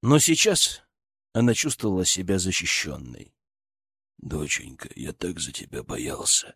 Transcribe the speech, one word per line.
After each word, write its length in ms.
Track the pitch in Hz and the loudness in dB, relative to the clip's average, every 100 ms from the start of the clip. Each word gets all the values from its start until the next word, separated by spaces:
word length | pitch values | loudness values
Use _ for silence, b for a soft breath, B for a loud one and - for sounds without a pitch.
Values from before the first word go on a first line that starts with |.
Но 180 | 113 147 | 6 6
сейчас 640 | 156 160 214 190 - - _ _ _ _ _ | 6 4 4 4 2 0 _ _ _ _ _
она 200 | 113 120 | 2 4
чувствовала 520 | 113 151 - 110 95 | 4 0 -2 0 2
себя 340 | 90 - 92 95 | 2 0 2 0
защищённой. 960 | 90 90 85 - - 71 64 58 - _ _ _ _ _ _ _ _ _ | 2 -2 -2 -2 -4 -8 -12 -16 -20 _ _ _ _ _ _ _ _ _
Доченька, 720 | 73 78 73 - - - - | -8 -6 -4 -4 -6 -16 -16
я 180 | - 67 | -10 -10
так 260 | - 87 90 | -6 -6 -6
за 120 | - | -8
тебя 320 | - - - | -10 -10 -12
боялся. 720 | - - - - - - - | -8 -8 -6 -4 0 0 0